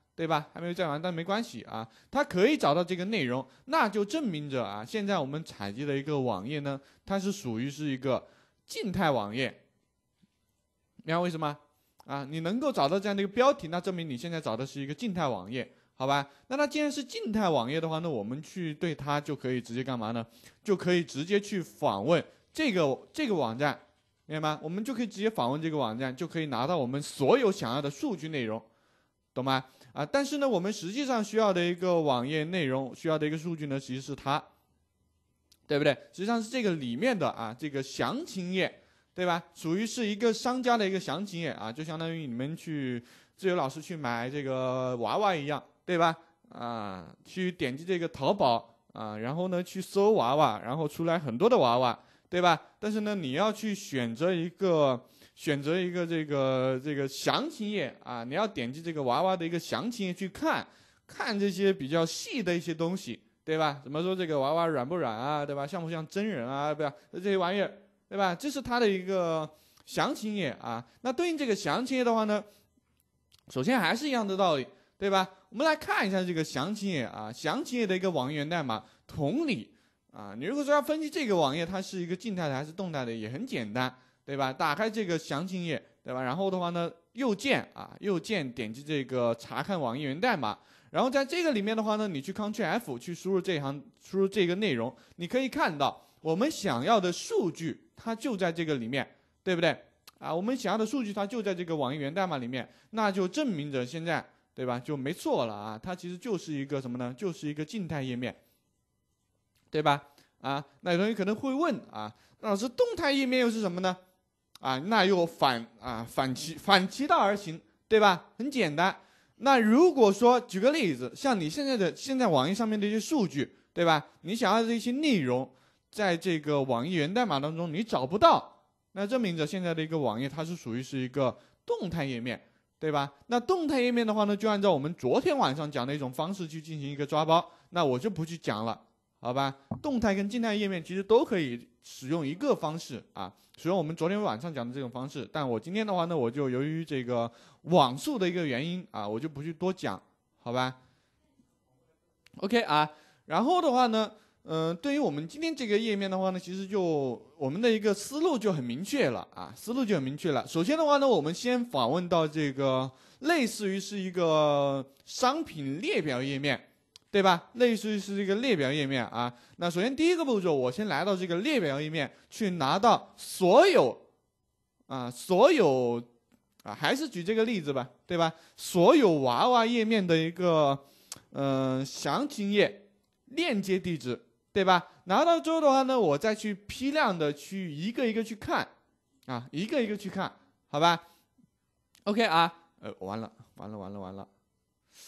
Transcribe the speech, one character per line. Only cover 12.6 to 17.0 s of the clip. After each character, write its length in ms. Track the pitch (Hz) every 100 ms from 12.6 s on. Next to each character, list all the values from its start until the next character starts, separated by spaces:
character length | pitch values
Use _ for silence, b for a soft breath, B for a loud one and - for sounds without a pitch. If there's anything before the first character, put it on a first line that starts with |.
| 294
找 160 | 190 139
到 100 | 190
这 100 | 202
样 80 | 196
的 60 |
一 40 | 196
个 60 |
标 220 | 214 262
题， 140 | 285 160
那 120 | 175
证 140 | 190
明 140 | 180 165
你 80 | 120
现 140 | 170
在 80 | 165
找 160 | 131 113
的 100 | 135
是 140 | 139
一 60 | 139
个 60 |
静 220 | 151 233
态 120 | 180 147
网 220 | 104 92
页， 220 | 127 113 b b _
好 100 | 135
吧？ 220 | 143 139 B B
那 80 | 269
它 100 | 294
既 120 | 302
然 140 | 294
是 100 | 285